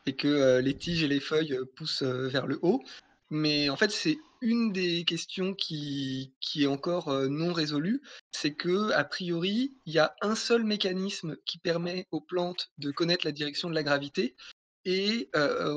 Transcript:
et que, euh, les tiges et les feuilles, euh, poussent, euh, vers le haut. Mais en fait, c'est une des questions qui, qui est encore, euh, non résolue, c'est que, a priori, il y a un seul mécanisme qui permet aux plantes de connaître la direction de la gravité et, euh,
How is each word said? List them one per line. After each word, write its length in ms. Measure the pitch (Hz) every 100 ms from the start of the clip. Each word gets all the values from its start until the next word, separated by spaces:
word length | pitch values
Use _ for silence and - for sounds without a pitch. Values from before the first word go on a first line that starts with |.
| -
et 80 | 135
que, 100 | 147
euh, 320 | 147 135 127
les 140 | 135 135
tiges 260 | - 170
et 60 | 151
les 120 | 143
feuilles, 320 | - 156 160
euh, 100 | 131 131 -
poussent, 260 | 156 -
euh, 260 | 135 127 131
vers 180 | 131 131
le 120 | 139
haut. 200 | 170 262 - - - _ -
Mais 380 | 151 151 147 147
en 60 | 135
fait, 140 | 214
c'est 280 | - 170 151 - -
une 320 | 233 233 226
des 320 | 185 180 170
questions 500 | 170 170 - - 185
qui, 800 | 190 - 156 147 139 135 131 135 -
qui 240 | - 156
est 40 | 139
encore, 400 | 139 175 175 165
euh, 200 | 135 135
non 240 | 147 170
résolue, 480 | 170 151 147 165 262 - - _
c'est 220 | - 151
que, 360 | 151 170 185 214
a 120 | 147
priori, 680 | 143 - 180 170 185 214 269 -
il 80 | -
y 60 | 156
a 160 | 156 -
un 120 | 202
seul 300 | 220 - 233
mécanisme 720 | 220 208 190 185 190 - 160 -
qui 140 | - 170
permet 480 | 175 170 175 180 -
aux 100 | 156
plantes 500 | - 180 175 180 - -
de 120 | 143
connaître 360 | 143 170 180 160
la 60 |
direction 360 | 147 147 143 175
de 60 |
la 80 | 160
gravité 520 | 147 139 139 - 226 - - - _ _
et, 440 | 185 185 202 226 - 156
euh, 380 | 143 - 156